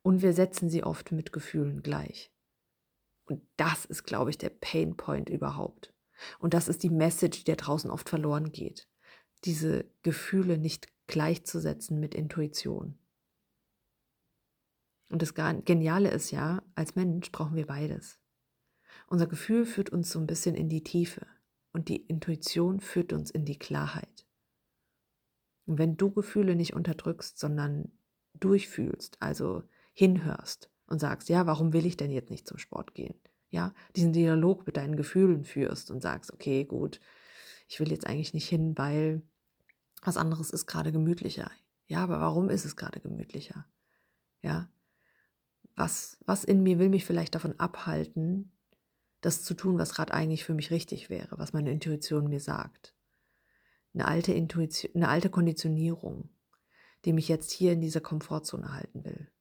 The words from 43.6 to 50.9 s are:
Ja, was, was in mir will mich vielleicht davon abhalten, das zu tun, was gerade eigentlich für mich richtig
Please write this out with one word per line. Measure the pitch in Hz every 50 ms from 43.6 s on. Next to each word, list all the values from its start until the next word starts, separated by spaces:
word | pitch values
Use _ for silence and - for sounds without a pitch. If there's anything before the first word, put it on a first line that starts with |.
| 151 _ _ _ _ _ _ _ _ _ _ _ _ _ _ _
Ja, | - 151 151 165 175 - _ _ _ _ _ _ _ _ _ _ _ _ _ _ _ _ _ _ _ - _
was, | - 156 165 - - - - - _ -
was | - 196 196 -
in | - 202 190 190
mir | 185 180 170
will | 185 196
mich | 190 185 -
vielleicht | - 175 170 165 - -
davon | 165 - 151 - -
abhalten, | 170 170 - - - 170 156 156 156 - - 165 156 170 185 196 196 - _ _ _ _ _ _ _ _ _ _ _ _ _ _
das | - 170 160 - -
zu | - 175
tun, | - - 185 185
was | 170 165 170 -
gerade | - 160 - -
eigentlich | 156 160 160 160 156 -
für | - 160
mich | 156 147 -
richtig | 165 165 165 -